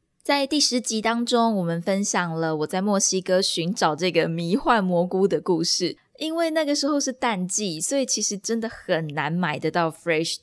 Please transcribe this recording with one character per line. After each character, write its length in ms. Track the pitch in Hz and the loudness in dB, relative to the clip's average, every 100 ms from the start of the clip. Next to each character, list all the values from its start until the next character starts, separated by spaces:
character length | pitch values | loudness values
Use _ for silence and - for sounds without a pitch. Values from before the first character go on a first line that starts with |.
| _ _ | _ _
在 240 | - 285 277 | -2 0 2
第 140 | 302 | 0
十 180 | - 240 | 2 0
集 220 | 226 220 | -2 -2
当 240 | 220 233 | 0 0
中， 320 | 240 240 233 208 | 2 4 4 2
我 60 | |
们 180 | 170 170 | 0 -2
分 240 | 170 196 | 0 -2
享 340 | 202 202 175 160 | 0 -2 -2 -2
了 180 | 160 156 | -2 -2
我 100 | 151 | -2
在 160 | 185 | 0
墨 180 | 202 202 | 2 2
西 220 | - 190 | 2 0
哥 180 | 180 185 | 2 2
寻 320 | 196 - 165 | 2 -2 -2
找 240 | 226 175 151 | 2 2 2
这 160 | 180 | 2
个 160 | 165 165 | 2 2
迷 260 | 165 170 | 0 0
幻 300 | 233 320 233 | 0 2 2
蘑 220 | 185 175 180 | 2 2 2
菇 200 | 190 190 | 2 2
的 140 | 160 | 2
故 240 | - 170 | 2 0
事。 320 | 175 - 175 - _ - | 2 0 -2 -6 _ -8
因 160 | 311 330 | -4 -2
为 160 | 330 | 0
那 120 | 320 | 0
个 120 | 294 294 | 0 0
时 100 | 285 | 0
候 120 | 285 | 0
是 120 | 277 | -2
淡 340 | 254 247 196 185 | -2 -2 -2 -2
季， 320 | - 208 156 | -2 -4 -4
所 180 | 165 277 | -2 0
以 80 | 247 | 0
其 160 | - | -2
实 160 | - 196 | -2 -4
真 220 | - 226 | -4 -4
的 80 | 220 | -4
很 400 | - - 170 156 | -8 -2 -2 -2
难 240 | 147 147 | -4 -2
买 260 | 170 175 147 | 0 0 0
得 100 | 156 | -2
到 220 | 175 165 | 0 0
fresh 460 | 156 170 160 165 - | -2 0 0 0 -4